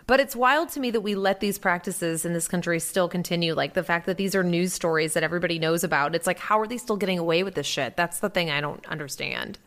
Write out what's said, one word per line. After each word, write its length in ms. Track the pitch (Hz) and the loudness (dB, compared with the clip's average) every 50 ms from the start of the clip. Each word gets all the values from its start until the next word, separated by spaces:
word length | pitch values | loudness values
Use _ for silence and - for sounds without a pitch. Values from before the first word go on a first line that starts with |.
| - | 2
But 120 | - 254 262 | 4 4 4
it's 160 | 277 262 - | 4 2 0
wild 360 | 233 254 254 285 311 339 - | 2 4 4 4 4 2 -2
to 100 | - 285 | -4 -2
me 100 | 254 240 | -2 0
that 100 | 220 226 | 0 0
we 120 | 190 214 202 | 0 0 -2
let 260 | 196 196 190 196 - | 2 2 2 2 2
these 180 | 214 202 - - | 0 -2 -2 0
practices 640 | - 185 175 175 - 196 170 - 170 165 165 160 - | 2 0 0 2 -2 -6 -4 -2 -2 -2 -2 -2 -2
in 80 | 170 | -2
this 160 | 170 165 - - | -2 -2 -2 -2
country 320 | 185 175 - 175 170 160 | -2 -2 0 0 0 0
still 260 | - - - 196 175 170 | -2 0 0 0 0 2
continue. 460 | - 180 165 - 175 170 170 165 156 | 0 -2 -2 0 0 0 0 0 0
Like, 200 | 147 143 143 - | -2 -2 -2 -2
the 100 | 180 160 | -4 0
fact 220 | - 170 170 - | 0 0 0 0
that 100 | 190 180 | -2 -2
these 180 | 185 196 185 196 | 0 -2 0 2
are 80 | 190 | 2
news 300 | 180 175 170 170 180 180 | 2 2 2 2 0 0
stories 400 | - - - 165 160 156 160 156 | -2 -2 0 0 2 2 0 0
that 100 | - 170 | 0 0
everybody 360 | 160 156 175 175 180 165 170 160 | 0 0 0 0 0 -2 0 0
knows 260 | 160 160 165 165 185 | 0 0 2 2 2
about. 300 | 156 156 139 143 147 170 | 2 2 2 2 2 0
It's 120 | 165 - | 0 0
like, 120 | 185 175 - | 0 -2 -2
how 200 | - - 214 214 | 0 2 2 2
are 80 | 220 | 2
they 120 | 214 247 226 | 0 -6 -8
still 180 | - - 208 | -2 -2 -2
getting 220 | 190 202 190 185 175 | 0 0 0 0 0
away 240 | 170 170 165 175 | 2 2 2 2
with 120 | 190 190 - | 2 0 -2
this 120 | 143 139 | -4 -4
shit? 300 | - - 170 170 - - | -2 -2 -2 -4 -2 0
That's 220 | 175 175 170 - - | -2 -2 0 0 -4
the 100 | 214 190 | -4 0
thing 200 | - 185 170 156 | 0 0 0 2
I 100 | 143 147 | 0 0
don't 220 | 147 147 - - - | -2 -2 -6 -8 -10
understand. 720 | - 160 156 147 135 - - 139 131 127 - - - 202 - _ | -10 -8 -8 -8 -10 -8 -6 -6 -6 -4 -6 -6 -8 -10 -14 _